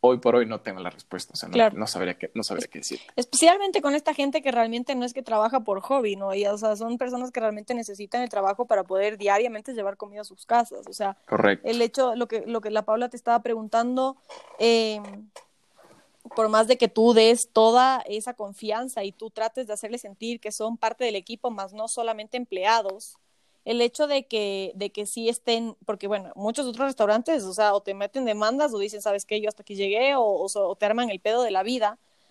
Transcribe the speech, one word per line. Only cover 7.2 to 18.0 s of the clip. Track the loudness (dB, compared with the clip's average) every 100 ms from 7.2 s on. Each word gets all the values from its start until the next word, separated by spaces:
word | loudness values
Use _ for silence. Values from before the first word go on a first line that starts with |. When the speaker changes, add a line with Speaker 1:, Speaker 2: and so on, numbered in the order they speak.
| -6
Speaker 2:
que | -2
realmente | -2 -4 -6
necesitan | -6 -6 -10 -6 -4
el | -2
trabajo | 0 0 -2 0
para | 0
poder | 0 0 0 0
diariamente | 2 2 2 -4 -10
llevar | -6 -6 -6
comida | -12 -14
a |
sus | -18 -20 0
casas, | 2 2 -4 -14
o |
sea, | -6 -6 -6 _
Speaker 1:
Correcto. | 2 2 2 -2
Speaker 2:
el | 0
hecho, | 0 0 0
lo | 0 -4
que, | -6 -6
lo | -6
que | -4
la | -4
Paula | 0 -2 -2
te | -6
estaba | 0 0
preguntando, | 0 -6 -2 0 0 0 -2 -4 _ -20 -20 0
em, | 4 4 2 -4 -10 -16 -18 -20 _ _ _ _ -20 -20 _ _ -12
por | 0 2
más | 4 4
de | 4
que | 4
tú | 4 6
des | 8 8 6 2
toda | 6 8 8 6 2